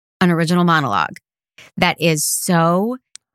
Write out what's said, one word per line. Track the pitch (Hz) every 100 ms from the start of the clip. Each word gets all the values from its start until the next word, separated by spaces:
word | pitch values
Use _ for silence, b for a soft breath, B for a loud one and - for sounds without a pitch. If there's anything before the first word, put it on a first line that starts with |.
| _ -
an | 180
original | 165 165 180
monologue | 175 160 135 98 76 - _ _ _ - B -
that | 175 -
is | 165 156 -
so | - - 170 165 180 220 254 _ - _